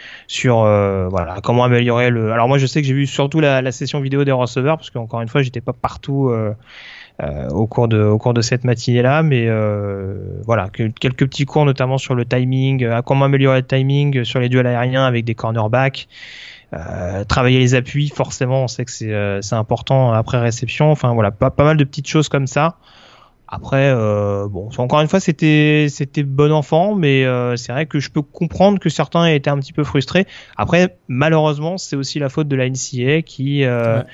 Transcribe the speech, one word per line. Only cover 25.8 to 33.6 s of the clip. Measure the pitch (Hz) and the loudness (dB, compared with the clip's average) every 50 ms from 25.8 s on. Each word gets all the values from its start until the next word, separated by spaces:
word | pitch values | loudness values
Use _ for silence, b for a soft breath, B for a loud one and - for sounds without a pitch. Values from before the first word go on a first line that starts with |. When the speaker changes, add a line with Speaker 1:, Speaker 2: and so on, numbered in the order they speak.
| 151 143 | 2 0
Speaker 1:
c'était | - - 143 - - 156 143 | -2 -4 -8 -6 -4 -4 -4
bon | 139 135 139 147 147 | -2 2 2 2 4
enfant, | 156 156 139 - 156 160 185 214 214 | 4 2 2 2 2 2 2 2 0
mais, | 190 160 139 135 135 131 | 0 2 2 2 2 2
euh, | 127 123 123 123 123 120 | 2 0 0 -2 -2 -4
c'est | 117 120 - | -4 -6 -6
vrai | 120 143 160 | -6 -6 -4
que | 135 - 143 | -4 -4 -6
je | - - | -6 -4
peux | - 160 143 | -4 -6 -6
comprendre | - - - 175 156 - - 185 202 202 185 | -6 -6 -6 -6 -4 0 2 4 4 4 2
que | - 165 | 0 -2
certains | - - 143 - - 170 170 | -2 -2 -4 0 0 2 2
aient | 165 156 | 4 2
été | 143 131 147 | 2 0 0
un | 143 139 | -2 -2
petit | 135 - | -4 -4
peu | - 156 147 | -4 -4 -4
frustrés. | 131 - 143 131 - 170 180 196 B B B B B B | 0 -2 -2 -2 0 0 -2 -2 B B B B B B
Après, | - 104 - 165 175 180 190 - _ _ | -4 -2 2 2 2 2 2 -2 _ _
malheureusement, | - 123 127 147 160 160 156 156 151 143 147 151 165 190 | -6 -2 0 2 4 4 4 2 2 0 -2 -4 -6 -6
c'est | 185 - - 147 | -8 -8 -6 -6
aussi | 139 135 - - 151 | -6 -6 -6 -4 -4
la | 143 | -4
faute | 135 - 156 151 143 | -2 -2 -4 -2 -2
de | 139 | 0
la | 131 127 | 0 0
N | 127 131 | -2 -2
C | 127 - - 131 123 123 | -6 -8 -8 -6 -2 0
A | 135 151 | 2 0
A | 165 | 0
qui, | 160 - - - 131 139 143 143 | -2 -6 -8 -6 -4 -2 0 0